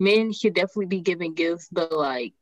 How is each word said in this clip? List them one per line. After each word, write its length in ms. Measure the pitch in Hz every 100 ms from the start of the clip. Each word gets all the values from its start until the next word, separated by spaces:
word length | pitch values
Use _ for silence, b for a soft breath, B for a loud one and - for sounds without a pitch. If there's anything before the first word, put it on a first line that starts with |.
men 320 | 196 214 220
should 220 | 208 214
definitely 320 | 175 190 208 185
be 140 | 190
giving 320 | 175 170 170
gifts, 340 | 160 165 170 -
but, 220 | 175 165
like, 420 | 160 139 127 120 -